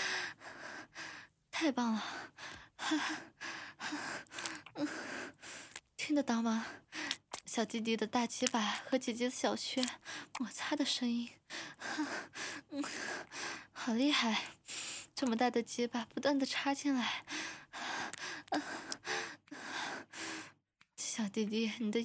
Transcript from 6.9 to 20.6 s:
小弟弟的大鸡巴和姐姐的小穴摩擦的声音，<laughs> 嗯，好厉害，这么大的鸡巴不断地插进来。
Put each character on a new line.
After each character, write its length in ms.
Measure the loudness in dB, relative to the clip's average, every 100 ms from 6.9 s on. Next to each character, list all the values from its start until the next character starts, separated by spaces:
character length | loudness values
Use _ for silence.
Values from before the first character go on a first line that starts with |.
| -6 -2 -2 -2 -6 0
小 200 | 2 2
弟 160 | 2
弟 160 | 2 2
的 100 | 4
大 180 | 2 2
鸡 220 | 2 4
巴 340 | 4 4 2 2
和 80 | 2
姐 160 | 2
姐 120 | 2 2
的 40 |
小 260 | 4 2 2
穴 300 | 2 4 4 2 -6 -10 -6 -4
摩 100 | -2
擦 260 | -2 0 2
的 80 |
声 240 | 2 2 0
音， 220 | 0 -2 -8 -10 -10 -8 -8 -6 -2 -2
<laughs> 680 | -4 -8 -8 -8 -8 -6
嗯， 120 | -4 -4 -4 -4 -6 -6 -8 -6 -6 -10
好 200 | -4 2
厉 180 | 4 6
害， 340 | 6 4 2 0 -8 -10 -6 -6 -6 -8
这 140 | -2 2
么 80 | 4
大 160 | 4
的 100 | 4
鸡 240 | 2 0 0
巴 200 | 0 -4
不 140 | 0
断 200 | 4 4
地 60 | 4
插 280 | 2 2
进 220 | 2 4 4
来。 280 | 2 0 -4 -6 -6 -8 -12 -8 -4 -4 -2 -4 -4 -8 -2 -2 0 -6 -4 -4 -2 -2 -4 -8 _ -12 -8 -6 -4 -6 -10 -8 -8 -8 -10 -16